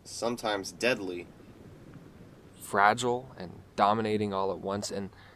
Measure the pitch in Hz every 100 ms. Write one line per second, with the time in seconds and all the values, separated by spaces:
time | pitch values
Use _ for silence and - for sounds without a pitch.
0 | - - 117 120 110 101 95 - 113 123
1 | 92 87 85 - - - - - - -
2 | - - - - - - - 104 101 117
3 | 123 123 135 - 90 104 - - 101 110
4 | 110 104 104 98 98 87 95 98 - 98
5 | 98 - -